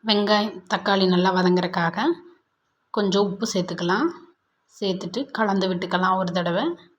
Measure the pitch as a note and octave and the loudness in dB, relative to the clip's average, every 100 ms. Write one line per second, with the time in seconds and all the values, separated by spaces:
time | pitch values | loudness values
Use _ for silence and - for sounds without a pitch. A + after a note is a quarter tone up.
0 | G#3+ G#3 G#3 G#3 G#3+ - - G3 - G3 | 2 0 4 2 2 -6 -6 -4 0 2
1 | F#3 F3+ F#3 F#3 F3+ F3+ F3 F3+ E3+ E3+ | 4 4 2 2 2 2 0 -2 -2 0
2 | C4 E4+ - _ _ _ _ _ _ - | -2 -2 -8 _ _ _ _ _ _ -4
3 | G3+ G3 G3+ F3+ A3+ G3+ F3+ E3+ F3 G3 | 0 2 0 -2 -4 -2 -4 -4 -2 0
4 | D#4+ - - _ _ _ _ - G3 F#3+ | 0 -4 -18 _ _ _ _ -6 -4 -4
5 | F3 A3 C#4 - G#3+ G3 F#3 F3+ F3 F3+ | -4 -6 -6 -2 0 2 0 -2 -2 0
6 | F#3 F#3+ F#3 F3 F3 F3 D4 E4+ - | 0 0 0 -2 -2 -2 -2 -6 -14